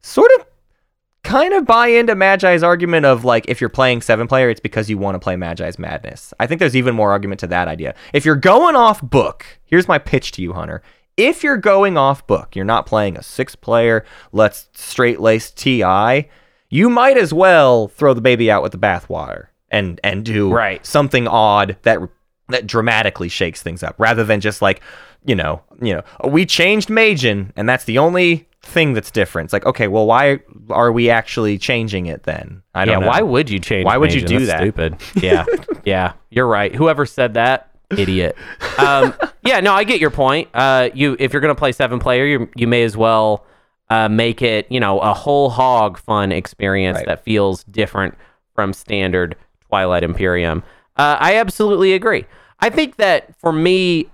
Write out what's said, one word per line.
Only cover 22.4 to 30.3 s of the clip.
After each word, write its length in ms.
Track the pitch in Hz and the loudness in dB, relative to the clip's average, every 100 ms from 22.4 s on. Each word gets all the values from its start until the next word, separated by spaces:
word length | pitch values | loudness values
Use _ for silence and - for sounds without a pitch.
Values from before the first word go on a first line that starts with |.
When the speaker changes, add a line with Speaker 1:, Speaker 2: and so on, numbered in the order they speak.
| _ | _
Speaker 1:
that 180 | 127 107 | -6 -4
dramatically 640 | 117 113 110 104 - 87 | -2 0 0 0 -4 -8
shakes 320 | - 90 80 | -4 -4 -4
things 200 | - 85 | -12 -10
up, 120 | - - | -12 -2
rather 280 | 110 117 | 0 2
than 160 | 110 107 | 0 0
just, 180 | 104 107 | -2 0
like, 220 | 98 95 - - - _ | 0 0 -6 -20 -20 _
you 100 | - | -4
know, 280 | 107 78 78 _ _ | -2 -2 -6 _ _
you 140 | 120 | -6
know, 80 | 85 - - - | -6 -8 -8 -2
we 160 | 147 | 0
changed 460 | 185 - 175 214 - | 0 0 2 2 0
Majin, 600 | 220 220 185 123 101 98 - | 2 2 2 0 -2 -6 -6
and 100 | 104 | -2
that's 180 | 127 | -2
the 120 | - 117 | -2 0
only 480 | 156 175 175 165 _ _ | 2 2 2 0 _ _
thing 300 | - - 156 | -6 -2 0
that's 160 | 117 - | 0 -4
different. 360 | - 98 85 80 | -2 -2 -2 -4
It's 40 | |
like, 140 | 101 - | -2 -2
okay, 220 | - 107 | -2 -2
well, 180 | 104 107 | 0 2
why 340 | 113 139 | 4 2